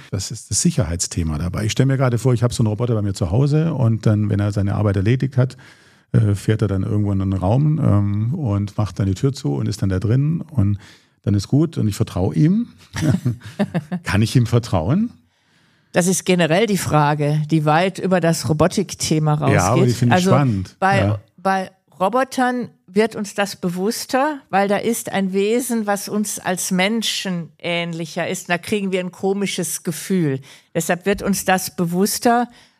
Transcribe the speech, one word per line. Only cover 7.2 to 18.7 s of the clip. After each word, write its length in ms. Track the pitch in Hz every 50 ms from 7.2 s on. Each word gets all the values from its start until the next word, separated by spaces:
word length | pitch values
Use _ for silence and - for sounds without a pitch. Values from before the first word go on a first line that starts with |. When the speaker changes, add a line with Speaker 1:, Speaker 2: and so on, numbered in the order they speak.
Speaker 1:
einen 100 | 95 95
Raum, 480 | 98 92 90 95 117 139 151 151 156 160
ähm, 520 | - 113 98 104 101 101 101 107 110 120 156
und 440 | 190 147 104 101 101 101 101 - -
macht 220 | 107 - - -
dann 60 | 98
die 80 | 95 95
Tür 180 | - 131 139
zu 220 | 135 - - 143 143
und 120 | 131 110
ist 160 | - - -
dann 60 | 98 95
da 100 | 92 95
drin 440 | - 101 117 135 143 151 165 -
und 360 | 196 - 151 120 98 101 101 - - - - - _ _ _ _
dann 120 | - - 101
ist 140 | 101 - -
gut 280 | 127 143 165 165 -
und 120 | 127 113 107
ich 80 | 101
vertraue 400 | - 110 - - 90 92 107 -
ihm. 320 | 160 147 165 196 226 240 - - - - - -
<laughs> 460 | 107 156 151 - - - 123 110 - - - - - 202 - - 165 - - 180 170 -
Kann 180 | - - 98
ich 140 | 113 110 -
ihm 100 | 131 117
vertrauen? 640 | - 120 120 113 - - 85 78 101 151 208 226 240 - - _ _ _ _ _ _ _ _ _ _ _ _ _ _
Speaker 2:
Das 160 | - 180 170
ist 180 | 185 180 - -
generell 420 | - 180 175 170 147 160 190 233
die 120 | 214 202 170
Frage, 640 | - - 151 151 147 147 151 151 147 147 151 156 151 151
die 140 | 160 160 147
weit 340 | 151 151 165 185 196 180 -
über 220 | - 185 185 175
das 280 | 156 165 160 - - -
Robotikthema 840 | 160 151 156 180